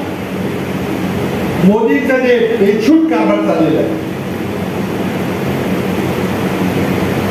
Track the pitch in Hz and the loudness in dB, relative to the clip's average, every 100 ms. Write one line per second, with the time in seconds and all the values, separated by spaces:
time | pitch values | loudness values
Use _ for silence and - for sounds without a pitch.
0 | - - - - - - - - - - | -6 -6 -6 -4 -4 -4 -4 -4 -4 -4
1 | - - - - - - 175 214 226 277 | -2 -2 -2 -2 -2 2 4 4 4 2
2 | 262 254 247 233 - - 202 220 - 320 | 2 2 4 2 2 2 2 2 4 4
3 | 320 - 190 202 185 160 156 - - - | 4 2 2 2 2 2 2 2 0 -2
4 | - - - - - - - - - - | -6 -6 -6 -6 -6 -4 -4 -4 -4 -4
5 | - - - - - - - - - - | -2 -2 -4 -4 -2 -2 -2 -2 -2 -2
6 | - - 185 - - - - - - - | -2 -2 -2 -2 -2 0 0 0 0 0
7 | - - - | 0 0 0